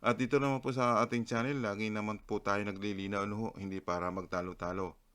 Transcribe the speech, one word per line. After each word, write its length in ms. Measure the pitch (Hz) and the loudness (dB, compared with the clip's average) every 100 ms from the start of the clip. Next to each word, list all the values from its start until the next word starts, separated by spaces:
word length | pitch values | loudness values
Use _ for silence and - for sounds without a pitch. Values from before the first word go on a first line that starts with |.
At 200 | 117 113 | 2 2
dito 160 | 120 139 | 4 4
naman 240 | 139 131 | 4 0
po 80 | 135 | 0
sa 320 | 131 123 110 | 2 4 4
ating 240 | 117 120 113 | 4 2 0
channel, 320 | 117 127 139 | 0 0 0
lagi 320 | 110 101 107 | -2 -2 -2
naman 320 | 107 107 104 | -2 -2 -4
po 160 | - 104 | -2 -2
tayo 240 | 101 101 104 | 2 2 0
naglilinaw, 600 | 98 104 98 98 101 101 | -2 -2 -2 -2 -2 -2
no? 320 | 104 113 - | -2 -4 -6
Hindi 240 | 98 95 | -6 -4
para 320 | 90 87 90 | -2 0 0
magtalo-talo. 800 | 92 90 90 90 87 87 95 90 - _ | -4 -4 -4 -4 -4 -4 -2 -4 -8 _